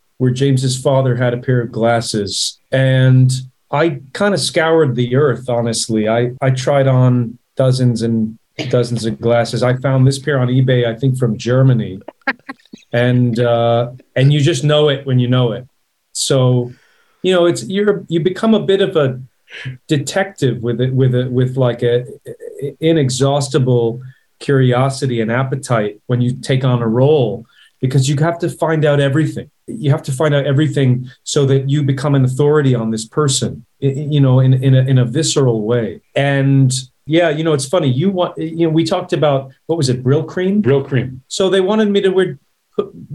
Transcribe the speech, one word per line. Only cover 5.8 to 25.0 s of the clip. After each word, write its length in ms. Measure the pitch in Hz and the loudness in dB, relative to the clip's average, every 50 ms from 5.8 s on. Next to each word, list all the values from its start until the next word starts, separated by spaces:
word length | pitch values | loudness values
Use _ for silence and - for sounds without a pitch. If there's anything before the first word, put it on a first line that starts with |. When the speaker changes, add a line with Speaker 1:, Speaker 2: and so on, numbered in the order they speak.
| - - 113 110 107 | -4 -2 -2 -2 0
Speaker 1:
I, 240 | 110 113 120 123 123 127 - | 0 0 0 -2 -2 -4 -2
I 120 | 139 131 | -2 -2
tried 360 | 131 131 - 156 143 139 135 | -2 -2 0 0 0 2 2
on 520 | 135 127 127 127 127 123 123 120 113 - - _ _ _ | 2 4 4 4 4 2 0 -2 -4 -8 -14 _ _ _
dozens 460 | - 135 127 127 127 127 123 117 107 113 | 0 0 2 2 2 2 0 0 0 0
and 340 | 117 113 113 110 110 110 - _ _ _ - 135 127 | 0 0 0 -2 -4 -6 -10 _ _ _ -10 -4 -2
dozens 360 | 123 123 120 120 120 107 104 | 0 0 0 -2 -4 -4 -4
of 140 | 117 107 - | -4 -4 -2
glasses. 440 | - 117 117 117 113 - - 110 123 | 0 0 2 2 0 -2 -2 -2 0
I 120 | 127 127 | 0 0
found 320 | 127 - 139 135 131 127 | 0 0 0 2 4 4
this 120 | 131 135 - | 2 2 0
pair 200 | - 156 143 131 | -2 -2 0 0
on 80 | 123 | 0
eBay, 380 | 123 127 135 131 131 127 123 120 | 0 2 2 2 2 2 2 0
I 80 | 117 113 | 0 -2
think 220 | - 139 135 127 | -2 -2 -2 0
from 200 | 127 127 110 104 | 0 -2 -2 -2
Germany. 600 | 95 - 117 123 131 131 131 120 107 101 95 92 101 - - - _ _ 277 254 _ _ - 359 _ _ _ - - _ _ - | -4 -2 0 2 4 4 4 2 2 -2 -4 -8 -12 -16 -20 -20 _ _ -8 -8 _ _ -18 -18 _ _ _ -20 -20 _ _ -2
And, 440 | 120 123 123 123 123 123 120 113 120 | 0 2 2 2 2 2 0 0 0
uh, 520 | 123 120 117 117 117 117 117 117 120 131 - - _ _ - | 0 2 2 2 2 2 2 0 -2 -4 -8 -16 _ _ -2
and 160 | 127 135 143 | 2 2 4
you 80 | 147 151 | 4 2
just 240 | 135 165 170 131 147 | 2 0 0 0 0
know 240 | 147 151 151 151 | 2 2 4 2
it 180 | 151 139 135 - | 2 0 -2 -2
when 140 | 135 127 127 | -2 0 0
you 80 | 123 | 2
know 240 | 120 127 123 123 117 | 2 2 2 0 0
it. 160 | 104 120 127 - _ _ _ _ _ _ _ _ - | -2 -6 -10 -16 _ _ _ _ _ _ _ _ -10
So, 580 | - - - 143 135 131 127 127 123 123 123 123 _ _ _ _ _ _ _ _ _ | -6 -4 0 0 2 2 2 2 0 -2 -4 -10 _ _ _ _ _ _ _ _ _
you 120 | - 185 185 | -2 0 2
know, 140 | 175 170 | 2 2
it's, 200 | 175 170 - - | 2 0 -2 -6
you're, 380 | - 190 202 208 208 190 170 - | -6 -4 -2 0 0 -2 -2 -4
you 140 | - 160 175 | -4 -2 -2
become 320 | 151 185 185 - - 220 220 | -2 -2 -2 -2 0 2 2
a 80 | 202 | 2
bit 200 | 151 165 196 196 | 2 2 0 2
of 140 | 196 - - | 0 0 0
a 240 | 156 143 131 127 131 131 - _ _ _ _ - - - 131 131 - _ | 0 0 0 -2 -6 -12 -18 _ _ _ _ -18 -16 -14 -14 -14 -12 _
detective 720 | - 156 135 131 - - 190 196 196 - - 143 123 107 98 104 | -4 -4 -2 -2 -4 -4 -4 -4 -4 -4 -4 -2 -2 -2 -2 -4
with 160 | 120 117 107 | -4 -2 -2
it, 140 | 127 127 131 | -2 0 0
with 200 | 127 135 127 127 | 0 2 2 2
a, 140 | 123 127 123 | 0 -2 -2
with, 280 | 123 127 127 127 127 | -2 -2 -2 -2 -2
like, 260 | 131 127 120 113 - 123 | -2 -2 -2 -2 -2 0
a, 220 | 117 120 123 131 - - - - - - - - - - - | 0 0 0 -2 -6 -14 -18 -18 -18 -18 -16 -16 -16 -12 -10
a 160 | 139 143 139 - | -10 -10 -6 -2
inexhaustible 1200 | 160 160 165 160 139 127 131 - 135 139 143 147 135 - - 151 131 127 127 120 117 113 113 131 - - - _ _ _ _ - | 0 2 2 2 2 0 0 0 0 0 0 0 -2 0 0 0 2 2 2 2 0 0 -4 -6 -12 -18 -20 _ _ _ _ -8
curiosity 800 | - - 139 135 131 123 120 123 135 139 131 - | -2 0 2 4 4 4 2 2 0 0 -2 -4